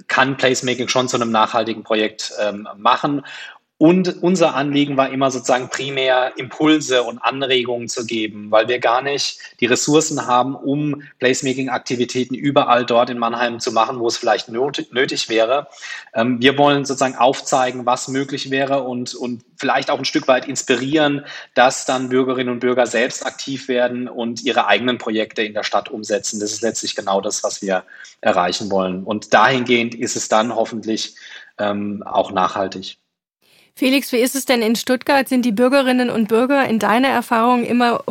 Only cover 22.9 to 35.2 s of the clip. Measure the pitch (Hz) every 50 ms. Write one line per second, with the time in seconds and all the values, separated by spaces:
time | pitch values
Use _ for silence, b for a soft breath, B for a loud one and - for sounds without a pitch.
22.9 | 113 113 117 - - - - 127 - - - 135 135 127 - - 127 123 123 123
23.9 | 123 123 123 120 - 127 117 117 120 113 - 123 110 120 113 104 104 101 120 127
24.9 | 123 117 - 120 107 110 110 - - - 110 104 104 104 98 - - 101 98 -
25.9 | - 107 107 104 107 101 - - - 107 104 101 - - - 110 110 - - -
26.9 | - - 101 98 98 98 98 104 98 - - 104 - - 104 98 95 92 - B
27.9 | B B B B B B - 110 98 92 90 90 90 - 113 98 98 95 92 92
28.9 | 90 92 98 104 104 107 - - - 107 107 135 135 127 120 120 123 120 117 120
29.9 | 120 - 123 110 - - - - 113 107 110 120 113 110 110 - 120 110 101 107
30.9 | 110 107 - - B B B B B B B B B - 104 104 101 101 101 104
31.9 | 101 101 - - - 104 95 - 101 92 92 92 - 104 98 95 - 95 95 -
32.9 | - - _ _ _ _ _ _ _ _ b b b b b b b - 294 254
33.9 | 269 277 247 - - 233 240 254 - 269 - - 254 240 220 220 240 196 - -
34.9 | 254 247 - - 285 277